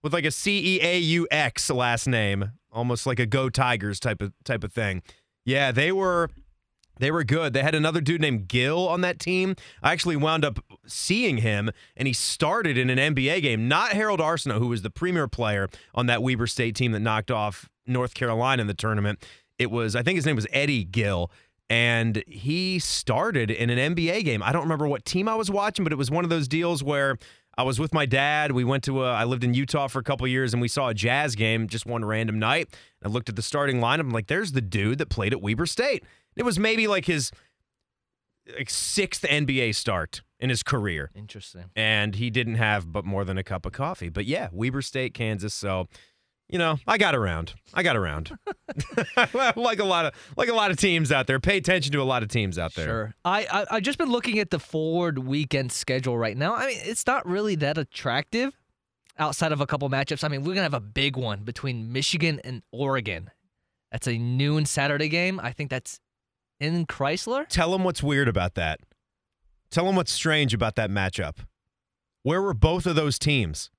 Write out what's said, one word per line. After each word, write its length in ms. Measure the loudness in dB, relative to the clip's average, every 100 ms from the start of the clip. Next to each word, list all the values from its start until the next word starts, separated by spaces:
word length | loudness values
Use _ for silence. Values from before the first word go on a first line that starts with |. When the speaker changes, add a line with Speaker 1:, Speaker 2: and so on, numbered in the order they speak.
Speaker 1:
with, 120 | 0
like, 100 | 0
a 80 | 0
C 460 | 0 0 2 2 2
E 20 |
A 160 | 2 2
U 300 | 2 2 2
X 400 | 2 0 0 0
last 380 | 2 2 2 2
name, 440 | 2 2 0 -2 -8 _
almost 360 | -4 -2 -2 -2
like 120 | 0
a 60 | 0
Go 240 | 2 0
Tigers 500 | 2 2 2 -2 -4
type 220 | -4 -4
of, 120 | -6 -8
type 200 | -6 -4
of 80 | -4
thing. 300 | -4 -2 -4 -8 -20 _ _ -2
Yeah, 260 | 2 2
they 200 | 2 2
were, 380 | 2 2 2 -2 -6 -20 _ _ _ _ -4
they 100 | 0
were 140 | 0
good. 300 | 2 2 2
They 100 | 2
had 100 | 2
another 280 | 2 2 2
dude 200 | 0 2
named 260 | 2 0 0
Gill 400 | 2 2 2 2
on 140 | 2
that 160 | 0 -2
team. 380 | -2 0 0 -2 -10 -2
I 120 | 0
actually 240 | 2 0 2
wound 280 | 2 2 0
up 140 | -2 -12 -20 -14
seeing 520 | -8 0 2 2 2
him, 340 | 2 2 -2 -6 -18 -4
and 100 | -2
he 60 |
started 640 | 0 -2 0 0 2 2 2
in 140 | 2
an 80 | 2
N 160 | 2 2
B 140 | 2
A 120 | 2
game. 260 | 0 0 2
Not 260 | 2 2
Harold 260 | 0 0 2
Arceneaux, 400 | 0 0 -2 0
who 80 | 0
was 160 | -2
the 80 | -6
premier 360 | -4 -2 0 -2
player 420 | -2 -2 0 -4 -8 -8 -2
on 100 | 0
that 160 | 2
Weber 240 | 0 0 -2
State 300 | 0 -2 0
team 160 | 0
that 80 | 2
knocked 320 | 0 0 0
off 360 | -2 -2 -6 -18 _ -4
North 260 | -2 -2
Carolina 480 | -2 -2 0 2 2
in 60 | 0
the 80 | -2
tournament. 500 | 0 0 0 -2 -10 -20 _ _
It 140 | -2
was, 240 | 0 0 0
I 80 |
think 140 | 0 2
his 80 | 2
name 80 | 0
was 100 | 0
Eddie 320 | 0 2 0
Gill, 480 | 0 0 0 0 -2 -8 _ _ _
and 560 | 2 4 4 2 0 -6
he 500 | -8 -4 -2 0 -2
started 720 | -2 -4 0 0 0 0 0
in 220 | 0 0
an 80 | 2
N 160 | 0 0
B 160 | 0
A 100 | 0
game. 220 | 0 0
I 80 | 0
don't 120 | 0
remember 240 | 0 0 0
what 160 | -2
team 240 | -2 -2 0
I 80 | -2
was 140 | -2
watching, 340 | 0 -2 0
but 80 | -2
it 60 | 0
was 140 | 0
one 140 | 0 2
of 40 |
those 180 | 0 0
deals 360 | 0 0 -2
where 340 | -2 0 0 -2 -8 -20 _ -2
I 60 |
was 160 | 0 0
with 140 | 0
my 120 | 2 2
dad. 460 | 2 2 2 2
We 140 | 2 2
went 180 | 0
to 220 | 0 -2 0
a, 80 |
I 100 | 0
lived 220 | 0 2 2
in 80 |
Utah 340 | 2 2 0 0
for 120 | -2
a 40 |
couple 240 | -2 -2 0
years, 240 | 0 0
and 100 | 0
we 60 | 0
saw 220 | 0 0
a 40 |
Jazz 420 | 0 2 2 0 0
game 320 | 2 2 0
just 180 | -6 -6
one 180 | -4
random 340 | -2 -2 0 0
night. 380 | 2 0 -2 -12 -20 _
I 60 | -4
looked 220 | -4 -4
at 80 | -6
the 40 |
starting 360 | -4 0 0 2
lineup. 240 | 2 2
I'm 80 | 2
like, 180 | -2 0
"There's 240 | -2 0
the 80 | -2
dude 380 | 0 0 0 0
that 100 | -2
played 240 | 0 0
at 100 | 0
Weber 240 | 0 0 0
State." 380 | 0 0 -2 -6 _ _ -2
It 80 |
was 160 | 0 2
maybe, 260 | 2 4 4
like, 200 | 2 2
his, 260 | 0 -2 -8 _ _ _ _ _ _ _ _ _ _ -16 -10
like, 120 | -6
sixth 540 | -4 -2 0 0 -2 0
N 160 | 2 2
B 160 | 2
A 100 | 2
start 500 | 0 -2 -2 -4 -10 _ _
in 120 | -2
his 140 | -2
career. 480 | 0 -2 0 -4 -6 -12
Speaker 2:
Interesting. 540 | -18 -18 -18 -18 -10 -2
Speaker 1:
And 380 | 2 2 2 -2
he 140 | -2
didn't 260 | 0 0 0
have 360 | 2 0 -2
but 140 | -6 -4
more 180 | -4
than 140 | -2 -4
a 60 |
cup 220 | -4 -6 -8
of 60 |
coffee. 380 | -6 -8 -6 -8
But, 160 | -6 -4
yeah, 240 | 0 0
Weber 300 | 0 -2 -2
State, 320 | -4 -4 -4
Kansas. 400 | -2 -2 -2 -4
So 340 | -4 -2 -2 -4 -10 -20 _ _ _ _
you 100 | 0
know, 180 | 0 0 2
I 100 | 4
got 180 | 4 4
around. 380 | 0 -2 -6 -12 _
I 100 | 0
got 120 | 2 2
around. 360 | 0 -2 -6 -10
<laughs> 20 | -10 -12 -10 -8 -4 -4 0 2 2 2 0 2
Like 240 | -2 0
a 40 | 2
lot 200 | 2 0
of, 80 | -4 -10 -2
like 120 | 2
a 40 |
lot 180 | 2 2
of 60 | 4
teams 340 | 4 4 4
out 160 | 2 4
there. 120 | 2
Pay 180 | 4 2
attention 340 | 4 2 2
to 80 | 0
a 20 |
lot 200 | 2 0
of 60 | 0
teams 280 | 0 0 -2
out 140 | -4 -4
there. 100 | -2
Speaker 2:
Sure. 300 | -2 -6 -4
I, 240 | 0 0 0
I, 140 | -2 0 -2
I've 60 |
just 140 | -2 -2
been 120 | 0
looking 280 | 0 0 -2
at 100 | 0
the 100 | -4
forward 600 | -2 -2 0 2 0 -2
weekend 520 | -2 -2 0 -2 -2
schedule 460 | -4 -2 -2 0 0
right 180 | -2 0
now. 180 | -2 0
I 120 | -2
mean, 100 | -4
it's 240 | -6 -4 0
not 180 | 0 0
really 300 | -2 0 0
that 220 | 0 -2
attractive 760 | -6 -6 -2 -2 -2 -2 -2 -4 _ _ _ _ _ -4
outside 340 | -2 0 0
of 100 | 0
a 40 | 0
couple 240 | -2 0
matchups. 340 | -2 -2 -2
I 40 | -2
mean, 140 | -2
we're 100 | -2
gonna 100 | 0
have 100 | 0
a 60 | -2
big 360 | -4 0 0 0
one 260 | -4 -4
between 480 | -6 -6 -6 -4 -4
Michigan 480 | -2 -2 0 0 0
and 180 | -6 -12 _
Oregon. 600 | -4 0 0 -2 -6 -8 _ _ _ _ _ _
That's 160 | -6 -2
a 100 | -2
noon 480 | 0 2 2 2 0
Saturday 420 | 0 0 0 0
game. 300 | 0 0 -2
I 100 | -6
think 160 | -6 -6
that's 300 | -6 -8 -18 _ _ _ _ _ _
in 260 | -2 0 -2
Chrysler. 640 | -2 -2 -2 -2 -4 -2
Speaker 1:
Tell 260 | 0 2
'em 100 | 2
what's 200 | 0 0
weird 240 | 0 2 2
about 280 | 2 0 -2
that. 240 | -2 -4 -10 _ _ _ _ _ _ _ _
Tell 160 | 0 2
'em 80 | 2
what's 160 | 0
strange 420 | -2 2 2 2
about 220 | 2 0 0
that 140 | -2
matchup. 480 | 0 0 -2 -6 -8 -18 _ _ _ _ _ _ _
Where 180 | -2 0
were 120 | 0
both 320 | 4 4 4 2
of 100 | 2
those 220 | 2 0
teams? 520 | 2 2 0 -4 -12